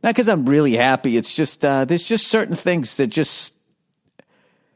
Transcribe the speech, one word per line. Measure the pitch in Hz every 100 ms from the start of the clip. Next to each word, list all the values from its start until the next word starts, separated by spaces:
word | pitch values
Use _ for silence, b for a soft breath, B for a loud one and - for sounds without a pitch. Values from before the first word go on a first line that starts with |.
Not | 233
'cause | 233 226
I'm | 185 127
really | 143 147 113
happy. | 127 131 139 117
It's | 107
just, | - 151 -
uh, | 143 135
there's | 135 170 -
just | 226 -
certain | 220 -
things | 175 - 175 123 -
that | 131
just, | 151 151 - - _ _ _ _ _ _ _ b b b b b